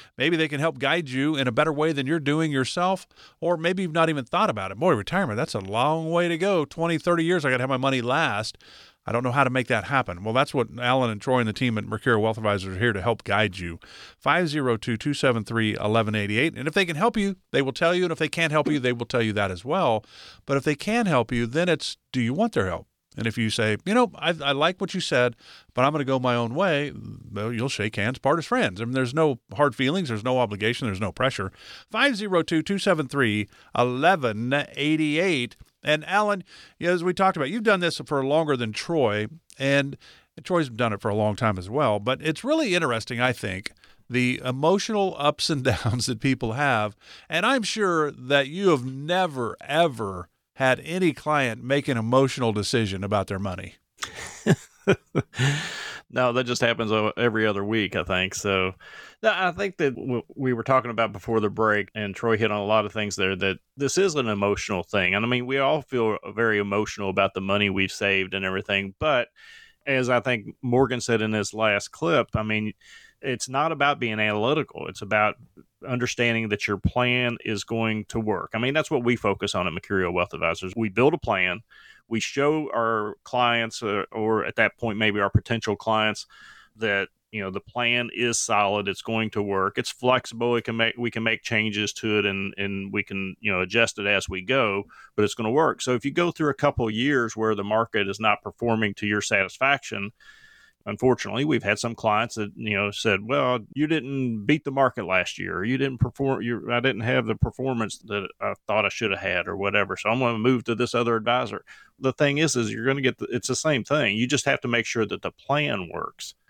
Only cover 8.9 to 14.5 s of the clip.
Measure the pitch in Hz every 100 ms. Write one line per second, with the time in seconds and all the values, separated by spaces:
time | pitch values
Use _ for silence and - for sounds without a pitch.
8.9 | _ - 117 127 135 127 131 120 117 95
9.9 | 135 120 87 104 120 143 147 117 120 123
10.9 | 131 123 104 135 127 110 104 127 107 107
11.9 | 107 - 110 110 113 107 101 95 92 120
12.9 | 98 120 113 - 101 107 92 87 82 -
13.9 | - - - 139 160 170